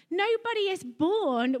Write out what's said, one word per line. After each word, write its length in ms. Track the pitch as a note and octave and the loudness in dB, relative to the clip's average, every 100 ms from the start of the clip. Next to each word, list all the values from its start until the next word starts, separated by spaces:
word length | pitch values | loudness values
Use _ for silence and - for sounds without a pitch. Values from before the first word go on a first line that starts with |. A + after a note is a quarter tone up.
| _ | _
Nobody 500 | F4 G#4 A4+ A#4 A4+ G4 | -2 0 0 0 -2 -2
is 140 | F#4+ | -2
born 720 | B3 A#3+ D#4 G#4+ F4+ B3 B3+ C4 | -8 -2 0 2 0 0 0 0